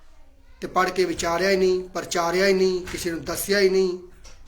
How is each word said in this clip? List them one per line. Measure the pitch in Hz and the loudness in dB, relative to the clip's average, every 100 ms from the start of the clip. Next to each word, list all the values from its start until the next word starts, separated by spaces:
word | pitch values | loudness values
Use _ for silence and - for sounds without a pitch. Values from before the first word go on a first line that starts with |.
| - - - - - - | -20 -20 -20 -20 -20 -14
ਤੇ | 180 | -4
ਪੜ੍ਹ | 180 180 | -2 0
ਕੇ | 185 175 | 0 0
ਵਿਚਾਰਿਆ | 165 170 170 190 | 0 -2 0 2
ਹੀ | 190 | 2
ਨਹੀਂ, | 185 185 185 | 2 0 -4
ਪ੍ਰਚਾਰਿਆ | 175 170 180 170 180 196 | -8 -4 -2 0 2 4
ਹੀ | |
ਨਹੀਂ, | 190 185 185 180 | 4 2 0 -6
ਕਿਸੇ | 170 175 | -6 -6
ਨੂੰ | 165 139 | -6 -6
ਦੱਸਿਆ | 165 - 202 | -6 0 2
ਹੀ | 190 | 4
ਨਹੀਂ, | 190 185 180 - - - - | 4 2 -2 -12 -20 -20 -20